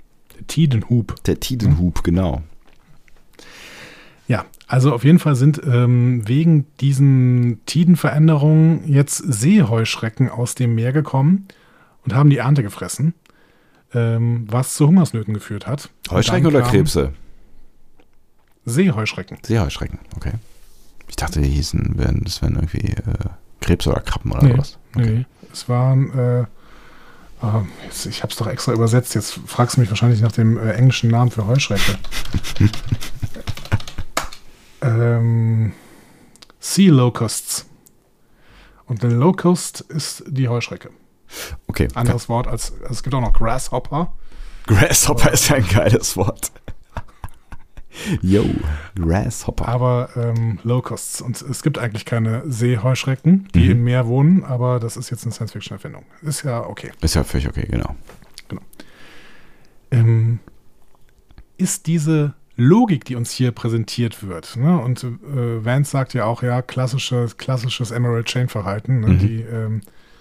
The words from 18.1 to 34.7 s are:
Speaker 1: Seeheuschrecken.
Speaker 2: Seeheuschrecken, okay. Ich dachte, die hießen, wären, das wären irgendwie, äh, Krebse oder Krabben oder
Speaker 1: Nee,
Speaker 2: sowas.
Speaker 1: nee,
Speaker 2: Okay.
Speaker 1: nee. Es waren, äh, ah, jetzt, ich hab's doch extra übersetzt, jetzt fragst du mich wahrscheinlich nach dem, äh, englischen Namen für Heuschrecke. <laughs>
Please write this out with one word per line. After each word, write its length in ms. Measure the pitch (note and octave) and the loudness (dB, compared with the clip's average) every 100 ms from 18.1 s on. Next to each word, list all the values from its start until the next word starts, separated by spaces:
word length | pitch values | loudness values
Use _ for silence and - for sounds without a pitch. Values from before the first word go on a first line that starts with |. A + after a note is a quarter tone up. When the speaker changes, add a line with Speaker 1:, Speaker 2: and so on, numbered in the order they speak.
| - _ _ _ _ A#2+ | -20 _ _ _ _ -4
Speaker 1:
Seeheuschrecken. 720 | B2 G3 G#2+ G#3+ - - - | 0 2 2 -4 -6 -12 -12
Speaker 2:
Seeheuschrecken, 560 | - A2 F2+ - - - - - | -2 0 0 -4 -10 -12 -14 -10
okay. 160 | - A2+ - - - - - - - | -8 -8 -12 -20 -20 -20 -20 -20 -16
Ich 100 | - | -8
dachte, 220 | - D#2+ | -6 -2
die 100 | C#2+ | 0
hießen, 440 | C#2+ - - - - | 0 -2 -2 -2 -2
wären, 220 | - - | 0 -2
das 180 | - - | -4 -4
wären 140 | - - | -2 -2
irgendwie, 240 | - - - | -4 -4 -4
äh, 360 | - - - - - - - | -4 -4 -6 -6 -12 -20 -6
Krebse 300 | - E2+ - | 0 0 0
oder 100 | - | -2
Krabben 300 | - - - | -4 -4 -4
oder 100 | - | 4
Speaker 1:
Nee, 80 | C#3 | 4
Speaker 2:
sowas. 260 | B2 C#3 - - C3+ | 4 0 -8 -6 -2
Speaker 1:
nee, 60 | |
Speaker 2:
Okay. 100 | A2+ A2+ | 0 0
Speaker 1:
nee. 60 | C3 _ - | -4 _ -20
Es 160 | - - | -10 -2
waren, 480 | B2 C3 C3 C3+ B2+ | 0 2 2 2 0
äh, 280 | B2 B2 A#2 - - - - - - - - - A2+ | 0 0 -2 -10 -20 -20 -20 -20 -20 -20 -20 -8 -4
ah, 160 | A2 F#2+ - | -2 -4 -10
jetzt, 240 | - - G2 | -14 -12 -10
ich 160 | - | -8
hab's 140 | - - | -8 -6
doch 100 | G#2 | -6
extra 260 | C3 - | -4 -2
übersetzt, 400 | A#2 A2+ B2 - | 2 2 2 0
jetzt 260 | G#2+ - - - | -4 -6 -10 -6
fragst 320 | - A#2+ - | 0 2 2
du 40 | |
mich 80 | G#2 | 0
wahrscheinlich 300 | G#2+ A#2+ A2 | 2 2 4
nach 100 | A2+ | 2
dem, 260 | A#2 A2+ A2+ | 2 2 2
äh, 140 | A2 | 0
englischen 400 | A2 C3 - A2+ | 4 4 4 2
Namen 180 | A#2 A#2+ | 2 2
für 160 | - G2+ | 0 0
Heuschrecke. 540 | C#3 - G2+ G2+ G2+ - - - - - - | 0 0 2 2 2 -2 -2 -2 -2 0 2
<laughs> 120 | G#2 - - - - - - - - - - - - - - - - - - - - | 2 2 -4 -4 -4 -6 -6 -6 -8 -8 -4 -4 -4 -8 -6 -6 -8 -12 -18 -20 -20